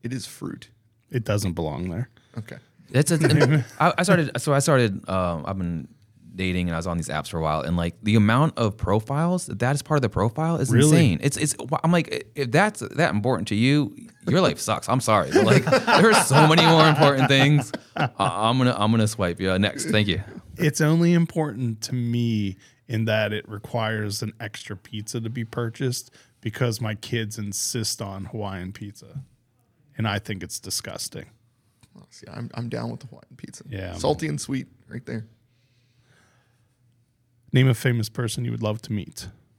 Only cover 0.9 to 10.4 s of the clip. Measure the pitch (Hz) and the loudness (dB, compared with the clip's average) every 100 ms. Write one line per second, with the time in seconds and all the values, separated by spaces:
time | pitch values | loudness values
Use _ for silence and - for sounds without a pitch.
0.9 | _ _ 123 110 104 101 85 78 71 90 | _ _ -6 -2 -2 -2 -4 -6 -6 -6
1.9 | 87 127 _ _ - 110 - _ _ _ | -6 -8 _ _ -14 -14 -18 _ _ _
2.9 | 127 151 165 151 151 135 151 113 - 160 | 0 2 2 4 4 6 4 0 0 0
3.9 | - 175 180 170 120 156 139 143 139 117 | 2 2 2 2 -4 0 2 4 4 4
4.9 | 98 - 92 90 85 - 95 87 85 - | 0 -4 -2 -2 -2 -6 -4 -4 -4 -8
5.9 | _ _ _ - 92 92 90 87 82 87 | _ _ _ -20 -6 -2 -2 -2 -2 -4
6.9 | 85 76 73 76 85 78 78 71 87 85 | -4 -4 -6 -6 -4 -2 -2 -2 -2 -2
7.9 | - 107 110 104 120 160 - 113 - - | -4 2 4 4 4 0 0 -4 -2 -2
8.9 | 107 107 139 170 180 - 98 123 143 - | -2 -2 -2 -2 -2 -6 -4 -2 -2 -2
9.9 | 151 120 - 110 - | -2 0 0 0 0